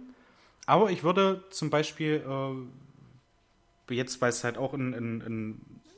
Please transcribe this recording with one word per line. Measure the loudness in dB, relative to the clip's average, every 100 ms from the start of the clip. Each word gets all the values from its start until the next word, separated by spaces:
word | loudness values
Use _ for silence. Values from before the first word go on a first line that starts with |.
| -12 -20 _ _ _ _ 4
aber | 6 6
ich | 4
würde | 2 4 4 2 -6
zum | -6 0
Beispiel, | 0 0 -2 -2 -2 -2 -6 -6 -8 -12 -18 -20 -20 -20 -20 _ _ _ _ _ _ -4
äh, |
jetzt, | -2 -2 0
weil | 2
es | 2
halt | -2 -2
auch | -4
ein, | -4 -4
ein, | -4 -4 -6
ein, | -6 -6 -6 -10 -16 -20 _